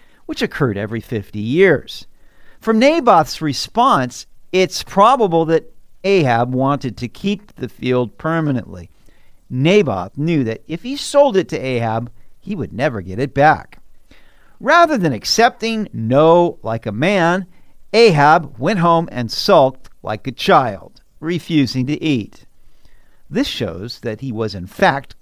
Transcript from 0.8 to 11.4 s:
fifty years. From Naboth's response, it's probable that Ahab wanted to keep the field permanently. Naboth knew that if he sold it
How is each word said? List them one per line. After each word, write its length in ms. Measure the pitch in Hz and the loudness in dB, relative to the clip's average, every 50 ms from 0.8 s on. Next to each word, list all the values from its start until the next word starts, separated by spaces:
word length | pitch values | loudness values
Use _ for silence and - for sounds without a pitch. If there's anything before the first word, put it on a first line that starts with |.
| 104 101 113 113 | -6 -8 -8 -10
fifty 400 | - - 123 107 98 - - 107 | -10 -8 -8 -8 -8 -8 -10 -8
years. 640 | 101 113 131 170 196 190 151 120 - - - - - - - - - - _ - - - - - | -6 -2 2 2 4 4 4 2 -2 -8 -16 -18 -18 -20 -20 -20 -20 -20 _ -20 -20 -20 -20 -10
From 180 | - 220 220 220 | -2 0 2 4
Naboth's 640 | 254 285 320 339 262 233 196 170 156 - - - 160 | 4 4 4 2 4 4 4 4 4 0 -4 -6 -4
response, 840 | 147 131 - - - - 220 247 269 226 151 127 123 - - - - - - - - - | -4 -4 -4 -8 -8 -2 0 0 2 2 0 -2 -4 -8 -14 -20 -20 -20 -20 -16 -4 0
it's 320 | 185 185 - - - - | 0 0 0 -2 -8 -12
probable 600 | - - 196 202 233 269 254 226 190 165 165 165 | -6 0 2 4 4 4 2 2 0 2 0 0
that 280 | 156 165 156 - - - - - - - - - | 2 0 0 0 -2 -20 -20 -20 -20 -20 -8 -2
Ahab 500 | 190 196 185 151 135 117 117 123 127 127 | 0 2 2 2 2 2 2 0 0 0
wanted 420 | 127 131 139 143 135 - 127 104 - | -2 0 0 -2 -2 -4 -8 -8 -8
to 100 | 123 117 | -10 -10
keep 460 | - - - 196 208 - - - - | -10 -6 -4 -4 -4 -4 -8 -18 -14
the 120 | - 135 123 | -12 -12 -12
field 480 | - - - 127 127 123 123 107 - | -10 -8 -4 0 0 0 0 -2 -6
permanently. 720 | - - 160 165 165 160 147 135 117 - - 90 90 85 - _ _ _ - - _ - - - - _ - | -8 -6 -4 -2 -2 0 -2 -2 -4 -4 -8 -16 -18 -18 -20 _ _ _ -20 -20 _ -20 -20 -20 -20 _ -10
Naboth 680 | 123 127 135 165 196 214 190 139 101 92 90 98 - | -6 0 2 4 4 4 4 2 -2 -4 -6 -8 -8
knew 260 | 135 147 165 170 147 127 | -6 -4 -2 0 0 0
that 180 | 110 110 - - | -2 -4 -8 -10
if 180 | - 156 170 - | -12 -12 -10 -10
he 120 | 247 277 | -10 -10
sold 400 | 285 - - - 285 285 277 196 | -10 -10 -2 2 4 4 4 4
it 120 | 190 | 0